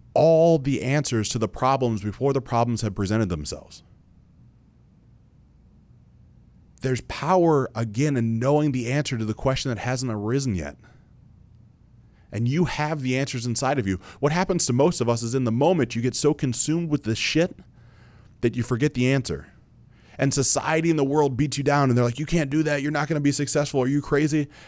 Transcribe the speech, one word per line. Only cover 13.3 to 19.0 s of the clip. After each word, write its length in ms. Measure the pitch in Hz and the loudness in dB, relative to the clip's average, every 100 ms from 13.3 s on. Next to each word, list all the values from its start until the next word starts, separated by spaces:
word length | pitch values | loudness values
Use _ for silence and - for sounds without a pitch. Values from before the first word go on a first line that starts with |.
| 123 120 | -4 -4
inside 320 | 110 131 143 | -2 0 0
of 80 | 98 | 0
you. 120 | 92 - - | -4 -6 -4
What 120 | 147 | -2
happens 340 | 170 190 175 - | 0 0 0 0
to 60 | |
most 280 | 123 160 - | 2 2 2
of 80 | 117 | -2
us 140 | 117 | -2
is 120 | 117 | -2
in 100 | 131 | -2
the 80 | 120 | 0
moment, 420 | 117 156 175 156 | 2 2 2 0
you 80 | 117 | -2
get 120 | 123 | -2
so 200 | - 139 | 0 0
consumed 560 | 151 135 117 - 165 165 | 2 -2 -2 -2 -2 -2
with 140 | 147 | -2
this 140 | 107 113 | -2 -4
shit 400 | - 156 175 - - - - - - - - - | 0 0 0 -4 -20 -20 -20 -20 -20 -20 -20 -4
that 160 | 120 120 | -2 -2
you 60 | |
forget 320 | 113 120 151 | -2 0 0
the 160 | 123 | 0